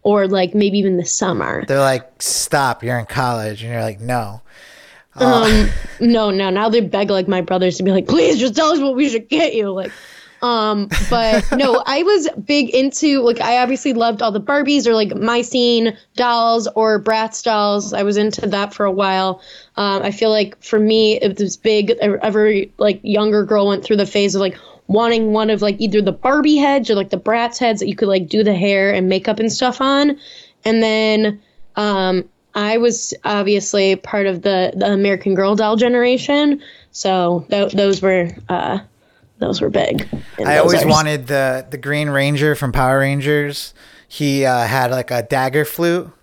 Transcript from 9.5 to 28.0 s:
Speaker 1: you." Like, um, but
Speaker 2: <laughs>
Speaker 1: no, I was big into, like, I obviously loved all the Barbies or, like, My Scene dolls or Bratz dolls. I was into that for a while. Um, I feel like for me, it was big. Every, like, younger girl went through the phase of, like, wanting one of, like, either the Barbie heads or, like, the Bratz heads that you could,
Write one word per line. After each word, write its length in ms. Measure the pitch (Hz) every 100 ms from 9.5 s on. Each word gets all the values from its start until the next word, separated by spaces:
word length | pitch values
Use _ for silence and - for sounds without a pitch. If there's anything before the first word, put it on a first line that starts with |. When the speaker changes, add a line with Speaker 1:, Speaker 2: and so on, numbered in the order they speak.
Speaker 1:
you." 160 | 233 202
Like, 200 | 190 190 - - - - -
um, 460 | 240 233 214 208 202 - 196
but 340 | 240 226 220 -
Speaker 2:
<laughs> 60 | 254
Speaker 1:
no, 260 | 277 247 -
I 180 | 277
was 260 | 349 415 302 - 202
big 240 | 294 247
into, 520 | 254 269 - 311 277
like, 180 | 240 226
I 160 | - 247
obviously 340 | 247 262 294
loved 300 | 233 233 208
all 100 | 226
the 80 | 208
Barbies 480 | 208 285 277 285 226
or, 60 |
like, 200 | 220 208 151
My 240 | 220 240
Scene 560 | 247 254 240 233 226 220 _ -
dolls 540 | 247 233 226 226 220 -
or 260 | 220 208
Bratz 400 | 208 220 220 -
dolls. 480 | 240 214 208 208 208
I 120 | 208
was 120 | 202 208
into 320 | 214 208 214
that 260 | 202 202
for 120 | - 202
a 60 |
while. 500 | 185 196 190 190 185 - - - -
Um, 280 | 202 196
I 80 | 202
feel 180 | 202 220
like 320 | 214 208 -
for 160 | - 220
me, 380 | 214 220 214 214
it 180 | 208 196
was 200 | 196 -
big. 340 | 226 214 208 233
Every, 720 | 208 196 220 208 214 202 - -
like, 240 | 208 185
younger 400 | - 208 214 208
girl 240 | 202 214 202
went 160 | 196
through 140 | - 214
the 80 | 196
phase 300 | 208 202 190
of, 40 |
like, 180 | 196 185 - - -
wanting 460 | 208 233 233 220
one 160 | 214 220
of, 120 | 208
like, 140 | 208 202
either 200 | 214 208
the 120 | 190
Barbie 420 | - 254 294 302 302
heads 340 | 277 277 226
or, 60 | 202
like, 140 | 196
the 100 | 196
Bratz 380 | 214 233 233 -
heads 240 | 247 214
that 80 | 196
you 60 |
could, 120 | 202